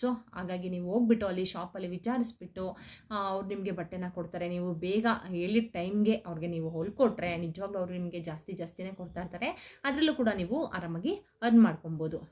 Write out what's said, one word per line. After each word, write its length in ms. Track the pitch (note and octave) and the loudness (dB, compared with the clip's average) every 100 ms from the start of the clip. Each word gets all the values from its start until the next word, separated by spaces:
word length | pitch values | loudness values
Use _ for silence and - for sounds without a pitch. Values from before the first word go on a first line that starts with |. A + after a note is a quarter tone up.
So 80 | B3 A#3 - | -2 -2 -4
ಹಾಗಾಗಿ 340 | F3+ F#3 F3+ F3+ | -8 -4 -4 -4
ನೀವು 240 | F3+ F3 | -4 0
ಹೋಗ್ಬಿಟ್ಟು 340 | G#3+ A#3 A3+ G3+ | 4 6 4 4
ಅಲ್ಲಿ 180 | F3+ | 0
ಶಾಪಲ್ಲಿ 440 | F#3 F3 F3+ F#3+ F3+ | -2 -4 -8 -6 -6
ವಿಚಾರಿಸ್ಬಿಟ್ಟು, 880 | F3+ A3 B3 A3+ - F3 F#3+ F#3 - - - - | -6 -2 0 -2 -6 -14 -8 -8 -8 -14 -20 -8
ಆ, 180 | G#3 G3 | -4 -2
ಅವ್ರು 200 | F#3+ G3 | -2 -2
ನಿಮ್ಗೆ 220 | G3 G3 | -4 -4
ಬಟ್ಟೆನ 340 | F3+ F3 F#3 F3+ | -4 -4 -6 -6
ಕೊಡ್ತಾರೆ. 400 | F3+ E3+ F3 F3 | -6 -6 -4 -4
ನೀವು 260 | F3 F3+ | -2 -2
ಬೇಗ 320 | E3 F3+ G#3 A#3 A3+ F#3 | -2 0 2 2 0 -2
ಹೇಳಿದ 420 | F3 F3+ A3 A3+ | -4 2 2 2
ಟೈಮ್ಗೆ 420 | F3+ F3+ G#3 G#3 | -2 -2 2 4
ಅವ್ರಿಗೆ 320 | A3 F3 D#3+ E3+ | 4 0 -6 -4
ನೀವು 220 | E3+ D#3+ | -2 -2
ಹೊಲ್ಕೊಟ್ರೆ 680 | E3 F#3 G#3 B3 - F3 E3+ | -2 -2 2 2 2 -2 -2
ನಿಜವಾಗ್ಲೂ 420 | E3+ E3 G3 G3+ | -4 -6 -6 -4
ಅವ್ರು 140 | F3+ | -4
ನಿಮ್ಗೆ 280 | F3+ F3 F3 | -4 -4 -6
ಜಾಸ್ತಿ 320 | E3 D#3 - | -8 -8 -8
ಜಾಸ್ತಿನೇ 380 | F3+ E3+ - F#3 | -8 -8 -8 -10
ಕೊಡ್ತಾ 300 | F#3+ F3 F3 | -10 -10 -8
ಇರ್ತಾರೆ. 600 | F3 F3 C4 F4+ - - | -8 -6 -6 -6 -12 -4
ಅದ್ರಲ್ಲೂ 300 | C#4 C4+ D#4 | 0 4 4
ಕೂಡ 140 | C#4 A3+ | 4 4
ನೀವು 300 | G3 F3 C4+ | 2 0 0
ಆರಾಮಾಗಿ 480 | - F3+ E3+ E3 A#3+ G4+ - - | -2 -4 -4 -2 0 -2 -4 -2
ಅರ್ನ್ 200 | A#3 A#3 | 6 10
ಮಾಡ್ಕೊಬೋದು, 580 | G#3+ D#3+ D#3+ D#3+ D#3+ D#3+ - | 10 6 -4 -4 -4 -4 -10